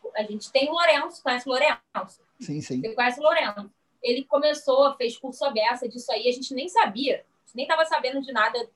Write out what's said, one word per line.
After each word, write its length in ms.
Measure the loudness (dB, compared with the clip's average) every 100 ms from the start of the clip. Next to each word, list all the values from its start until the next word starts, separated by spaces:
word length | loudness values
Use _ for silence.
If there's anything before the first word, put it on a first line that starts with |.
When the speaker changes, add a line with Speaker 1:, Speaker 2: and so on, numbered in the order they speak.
| -8 -6
Speaker 1:
a 60 |
gente 260 | -6 -8 -2
tem 180 | 0 2
o 40 |
Lourenço, 500 | 4 4 4 0 -6
conhece 240 | -4 -4 -2
o 20 |
Lourenço? 680 | 2 2 0 _ -10 -10 -14 _ _
Speaker 2:
Sim, 200 | -8 -8
sim. 200 | -6 -6
Speaker 1:
Você 140 | -2
conhece 260 | 0 0 2
o 20 |
Lourenço? 480 | 2 4 0 -6 -12 _ _ _
Ele 220 | -2 -2
começou, 720 | 0 2 2 2 2 4 4 2
fez 200 | -4 -4
curso 280 | -12 -4
à 60 | -2
beça 380 | 0 0 0 -6
disso 220 | -8 -6
aí, 180 | -2 0
a 40 |
gente 200 | -2 -6
nem 140 | -8 0
sabia, 480 | 2 2 0 -2 -2
a 300 | -6 _ _
gente 100 | -8
nem 100 | 0
tava 180 | 2 2
sabendo 340 | 0 -2 -4
de 120 | -4
nada 260 | 0 0 0 -8